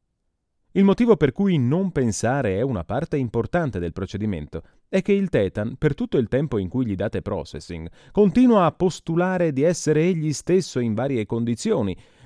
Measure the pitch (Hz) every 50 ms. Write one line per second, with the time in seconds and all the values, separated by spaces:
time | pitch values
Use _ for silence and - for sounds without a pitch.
0 | _ _ _ _ _ _ _ _ _ _ _ _ _ _ - 180 196 196 190 -
1 | 240 233 208 - 156 135 - - 202 196 180 143 123 120 147 180 196 185 - 147
2 | 127 117 98 - - 113 135 143 123 101 92 98 123 139 123 90 82 - 101 135
3 | 165 - - 143 127 110 - 117 110 - - 175 165 131 - 90 85 85 - -
4 | 95 - - 98 107 107 95 78 76 - - 80 - - _ _ _ _ - 190
5 | - - 202 196 196 180 - 127 101 92 - 107 107 117 127 - - 151 151 -
6 | 247 - - 151 117 - - 131 160 147 - 104 92 87 - 127 131 110 98 87
7 | 98 - - 95 - 101 95 82 69 - - 73 - - 87 80 80 82 - -
8 | - - - 208 208 196 151 247 254 247 226 202 175 156 - - 180 185 - -
9 | - - 165 170 180 185 185 180 175 160 139 127 143 175 175 - - 170 156 151
10 | 160 180 185 160 151 156 143 - - - 175 190 165 - - 131 120 117 104 110
11 | 127 143 135 113 107 - 120 117 120 117 120 - - 220 220 160 107 95 87 -
12 | - _ _ _ -